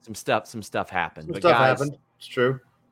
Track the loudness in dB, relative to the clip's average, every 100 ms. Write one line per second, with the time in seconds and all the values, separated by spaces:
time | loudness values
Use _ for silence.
0 | -18 -12 -2 -2 -2 -14 -8 -8 -4 -4
1 | -4 -8 -10 0 4 6 4 2 -2 -6
2 | _ _ -10 0 0 0 _ _ _